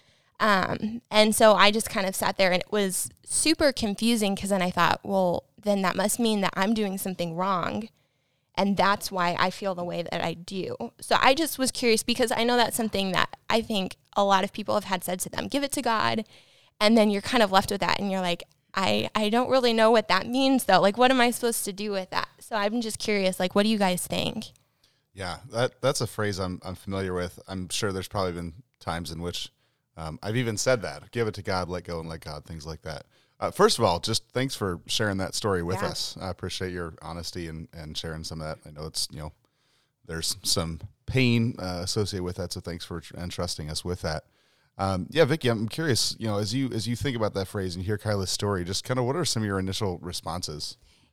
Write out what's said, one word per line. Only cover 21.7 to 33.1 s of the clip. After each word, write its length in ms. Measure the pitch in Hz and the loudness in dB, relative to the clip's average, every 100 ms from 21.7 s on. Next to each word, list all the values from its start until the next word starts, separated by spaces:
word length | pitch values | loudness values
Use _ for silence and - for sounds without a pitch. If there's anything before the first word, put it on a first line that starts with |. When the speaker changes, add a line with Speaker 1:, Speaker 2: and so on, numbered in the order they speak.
Speaker 1:
do 200 | 185 208 | -6 -4
with 180 | 196 185 | -4 -4
that?" 180 | 180 - _ | -4 -4 _
So 160 | - 220 | -6 -2
I'm 260 | 202 240 | 0 -2
just 160 | 226 - | -4 -4
curious, 420 | - 208 185 190 | -2 0 0 0
like, 160 | 185 202 | 0 2
what 80 | |
do 60 | 208 | 2
you 80 | 220 | 4
guys 280 | 190 180 - | 2 0 -2
think? 420 | 175 - 220 - - _ _ _ _ _ | -2 -2 -4 -10 -16 _ _ _ _ _
Speaker 2:
Yeah, 240 | 95 90 87 131 | -10 -8 -8 -6
that, 280 | 113 127 - | -2 -2 0
that's 220 | 131 143 | -2 0
a 60 | 117 | -4
phrase 320 | - 104 92 | -2 -2 -2
I'm, 200 | 92 90 | -4 -6
I'm 120 | 92 90 | -10 -10
familiar 380 | - 98 95 | -6 -4 -2
with. 260 | 90 90 - - | -4 -6 -8 -10
I'm 220 | 95 87 | -10 -6
sure 240 | - 107 | -4 -2
there's 140 | 95 92 | -4 -4
probably 240 | 104 92 | -2 -2
been 200 | 85 85 85 - _ | -4 -8 -12 -20 _
times 320 | - 85 78 | -6 -6 -6
in 100 | 82 | -8
which, 280 | 85 - - _ _ _ _ - | -6 -6 -10 _ _ _ _ -14
um, 220 | 80 78 | -12 -8
I've 120 | 101 117 | -4 -2
even 200 | 117 104 | -2 -2
said 240 | 127 127 | 0 0
that, 300 | 87 71 - | -2 -10 -8
"Give 160 | 120 110 | -4 -4
it 80 | 104 | -4
to 80 | |
God, 260 | 101 92 87 | -4 -2 -2
let 140 | 90 | -6
go 160 | 85 85 | -6 -8
and 100 | 82 | -8
let 120 | 82 | -12
God," 240 | 78 73 73 | -12 -14 -12
things 200 | 82 78 | -12 -12
like 160 | 80 | -12
that. 240 | 85 73 - | -10 -12 -14